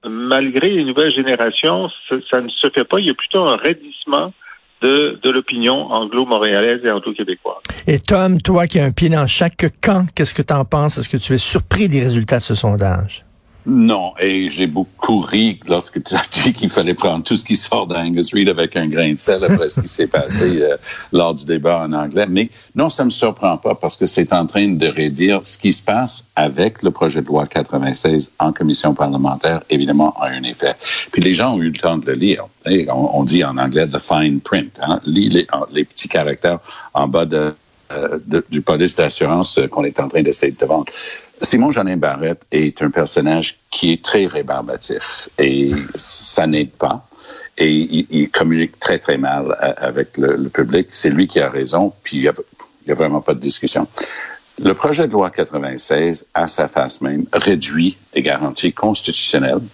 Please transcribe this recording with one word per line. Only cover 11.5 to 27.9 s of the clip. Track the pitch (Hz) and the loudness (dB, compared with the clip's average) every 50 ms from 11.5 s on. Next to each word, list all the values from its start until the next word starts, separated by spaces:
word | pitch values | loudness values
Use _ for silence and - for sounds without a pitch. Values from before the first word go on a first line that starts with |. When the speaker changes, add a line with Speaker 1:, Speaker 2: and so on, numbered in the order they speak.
| - - 104 - - 185 214 196 | 0 0 0 2 2 2 2 2
Speaker 2:
des | 147 139 | 2 2
résultats | 123 127 120 117 110 107 135 | 2 2 2 2 2 2 0
de | 123 - | 0 0
ce | - 110 | 0 -2
sondage ? | 101 - 110 101 104 98 95 90 90 92 101 - - - _ _ _ _ _ _ - - | 0 2 0 2 2 2 2 2 0 -2 -4 -6 -12 -20 _ _ _ _ _ _ -12 -2
Speaker 3:
Non, | 143 139 127 113 113 110 98 90 90 - - | 2 4 6 6 6 4 2 0 -4 -2 0
et | 92 98 95 95 92 87 | 0 2 2 2 0 -2
j'ai | - 90 92 | 0 0 -2
beaucoup | 85 76 87 95 - - _ - - 117 104 | 0 0 -2 -4 -4 -6 _ 0 0 2 2
ri | 87 - - 104 110 113 98 - - | 0 0 2 2 2 2 0 -2 -2
lorsque | - 87 87 - - - - - | 0 0 0 0 -4 -6 -6 -6
tu | - - | -2 -2
as | - - - | -2 -2 -2
dit | - - - 131 117 | -2 0 2 0 0
qu'il | - - 92 | 0 -2 0
fallait | - - 92 87 87 | 0 0 0 0 0
prendre | - - 95 82 82 80 | 0 0 0 0 0 -2
tout | - 120 | 0 0
ce | 104 - | 0 0
qui | - 110 | 0 0
sort | - - - - 117 101 | 0 0 0 -2 -2 -2
d'Angus | 87 90 85 82 85 87 85 85 - - | -2 -4 -4 -2 -2 0 0 0 0 2
Reid | 101 98 98 | 2 2 2
avec | 92 82 85 82 - | 2 2 0 -2 0
un | 90 80 | -2 -2
grain | 78 76 80 82 78 76 | 0 0 0 0 0 0
de | 71 | 0
sel | - - 101 95 95 | 2 0 2 2 4
après | 82 190 196 82 76 | 2 2 2 2 0
ce | - - | -2 -2
qui | - - | -4 -4
s'est | - - 82 | -2 -2 -2
passé, | - - 78 69 - 95 104 - 90 90 80 73 | 0 2 0 0 0 0 0 2 2 2 2 2
Speaker 2:
<laughs> | |
Speaker 3:
euh, | 76 71 - - - - - - - - | 2 0 -2 -4 -12 -14 -14 -12 -2 0
lors | 87 85 85 85 | 2 2 2 0
du | 73 71 | -4 -4
débat | 73 85 78 73 85 85 85 | -4 -4 0 2 2 2 2
en | 80 78 78 | 0 -2 -4
anglais. | 76 76 73 71 92 104 95 | -4 -4 -2 0 0 0 2
Mais | 90 95 113 117 - - - _ _ | 2 0 0 -2 -4 -16 -20 _ _
non, | - 143 165 | 0 0 0
ça | - - 139 | 0 0 0
me | 123 | 0
surprend | 107 - - 113 104 - - 95 85 | 0 2 0 0 0 2 0 0 0
pas | - - 110 - | 0 0 -2 -2
parce | - - 80 - | 0 -2 -4 -2
que | - - | 0 0
c'est | 90 - - 87 78 92 | 0 2 0 0 2 2
en | 87 85 | 0 0
train | 76 - 101 101 101 | 0 0 0 2 2
de | 95 78 76 | 2 2 0
raidir | 78 73 80 76 76 71 67 87 98 101 95 - | 0 0 0 -2 -2 0 0 2 2 2 0 0
ce | - - | -4 -6
qui | - - 98 90 | 0 2 0 0
se | - - | 2 0
passe | - 104 117 127 120 - - - _ _ | 0 0 0 0 -2 -4 -8 -8 _ _
avec | - 76 76 65 71 90 110 110 - - | -2 0 0 0 0 0 0 0 0 -2
le | 87 | -2
projet | - - - 80 71 78 67 | 0 0 -2 -2 0 -2 -4
de | |
loi | 64 76 73 73 | 0 0 0 0
quatre-vingt-seize | 73 - 71 67 - - 67 67 67 | 0 -2 -4 -4 -2 -2 -2 -2 -2